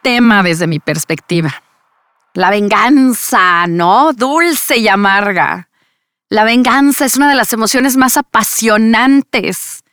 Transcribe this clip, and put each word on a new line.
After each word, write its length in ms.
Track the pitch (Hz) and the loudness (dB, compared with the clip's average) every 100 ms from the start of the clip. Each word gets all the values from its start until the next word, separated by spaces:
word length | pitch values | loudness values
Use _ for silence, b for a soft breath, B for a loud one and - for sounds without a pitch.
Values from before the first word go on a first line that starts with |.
tema 420 | 262 240 233 208 | -2 0 2 2
desde 240 | 180 165 170 | 0 -2 -2
mi 120 | 151 | -4
perspectiva. 720 | - 156 - 165 _ 175 156 - _ _ _ _ _ _ _ | -4 -8 -6 -8 _ -4 -4 -8 _ _ _ _ _ _ _
La 160 | - 185 | -2 0
venganza, 1160 | 208 202 202 226 285 262 233 - 226 180 170 175 | 0 0 0 2 4 2 0 -2 0 2 2 0
¿no? 480 | 170 175 208 311 | 0 2 2 2
Dulce 640 | 254 254 302 339 294 - 262 | 0 -2 0 0 -2 -2 0
y 100 | 214 | 0
amarga. 800 | 196 202 196 202 180 143 175 180 _ _ _ _ _ _ | 0 0 0 -2 -2 -2 -4 -12 _ _ _ _ _ _
La 140 | 214 | 0
venganza 600 | 220 240 247 254 277 277 | 2 2 2 2 2 0
es 120 | 277 262 | -2 0
una 120 | 285 | 2
de 60 | |
las 180 | 269 220 | 2 -2
emociones 460 | 226 220 254 262 262 | -2 -2 0 0 0
más 180 | 262 302 | 0 0
apasionantes. 1700 | 277 226 208 - 226 214 226 226 254 277 - 247 180 180 - - _ | -2 -2 -2 -4 0 2 2 2 2 2 0 -4 -4 -8 -12 -18 _